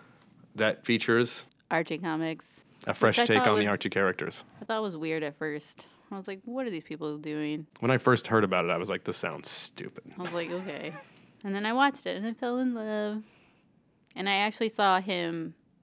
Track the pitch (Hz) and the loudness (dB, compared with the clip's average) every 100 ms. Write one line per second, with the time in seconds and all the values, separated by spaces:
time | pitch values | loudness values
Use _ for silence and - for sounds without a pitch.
0 | - _ _ _ - - 110 - - 113 | -20 _ _ _ -10 0 0 2 2 2
1 | - 117 117 - - _ - 160 165 160 | 4 4 2 -2 -18 _ -4 -2 -2 -4
2 | 175 156 165 156 - _ _ _ - - | -4 -2 -4 -6 -12 _ _ _ -6 2
3 | 113 107 240 107 101 107 104 101 98 95 | 4 4 4 4 6 4 4 2 0 2
4 | 98 90 - - - - - 220 214 165 | 2 0 -4 -8 -16 -14 -6 -4 -4 -4
5 | 160 160 151 151 156 147 - - - _ | -4 -2 -4 -4 -6 -6 -10 -20 -20 _
6 | - 196 190 190 233 247 254 170 - 160 | -14 -12 -10 -12 -8 -6 -4 -6 -8 -8
7 | 151 151 151 151 151 151 156 - 120 131 | -6 -6 -6 -4 -4 -4 -8 -2 2 4
8 | - 120 - 110 98 90 85 85 95 90 | 6 4 6 4 6 4 2 0 -2 -4
9 | - 87 87 76 - - - - - - | -6 -6 -6 -8 -10 -10 -12 -12 -14 -14
10 | - - 180 170 165 175 185 147 147 160 | -16 -12 -8 -6 -6 -6 -8 -8 -10 -12
11 | - - _ _ 202 196 208 240 277 269 | -16 -20 _ _ -8 -4 -2 2 2 0
12 | - 180 220 226 247 247 254 240 214 214 | -6 -6 -6 -4 -2 0 -2 -2 -4 -4
13 | 208 214 214 _ _ _ _ _ _ _ | -2 -6 -10 _ _ _ _ _ _ _
14 | _ 147 190 196 208 - 220 220 202 185 | _ -6 -2 0 0 0 -2 2 4 4
15 | 190 180 170 170 160 - _ _ | 2 -2 -2 -4 -8 -12 _ _